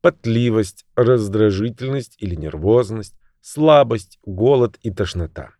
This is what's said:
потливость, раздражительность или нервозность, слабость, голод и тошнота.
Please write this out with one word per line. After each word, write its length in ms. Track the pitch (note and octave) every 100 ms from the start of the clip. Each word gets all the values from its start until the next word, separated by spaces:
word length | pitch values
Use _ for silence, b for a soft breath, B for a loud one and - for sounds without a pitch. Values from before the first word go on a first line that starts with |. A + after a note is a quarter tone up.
потливость, 840 | F3 - A#2 A2+ A#2+ A2 G2+ - _
раздражительность 1200 | - A#2+ B2+ G#2 G#2 G#2+ F#2+ A2+ A#2 C3 C#3 B2 _
или 180 | G2+ E2+
нервозность, 800 | D#2 D2+ F2 A#2 G#2+ A2 G2+ - _ _
слабость, 800 | - - D#3 D3 B2+ A2+ - _
голод 540 | - F#2 A#2 C#3 A#2+ -
и 100 | A2+
тошнота. 580 | F#2 G2 F2+ D#2+ - C2+